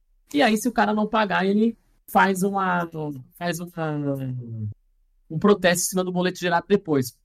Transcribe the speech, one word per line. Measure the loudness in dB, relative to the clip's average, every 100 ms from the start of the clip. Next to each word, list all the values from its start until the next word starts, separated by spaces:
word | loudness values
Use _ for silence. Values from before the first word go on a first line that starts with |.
| _ _ _
E | 2
aí, | 2 2
se | 0
o |
cara | 0 0
não | 2 0
pagar, | 0 0 0 2
ele | 2 2 0 _ _ -2
faz | 2 4 2
uma, | 0 0 0 -2 -2 -6 -8 -8 -14 -8
faz | -6 -6
uma, | -8 -8 -6 -4 -4 -4 -6 -8 -10 -10 -10 -10 _ _ _ _ -10
um | 0
protesto | 4 4 4 0 -2
em |
cima | -2
do | -2
boleto | 0 -2 -2
gerado | 0 0 2
depois. | 0 2 0 -2 -8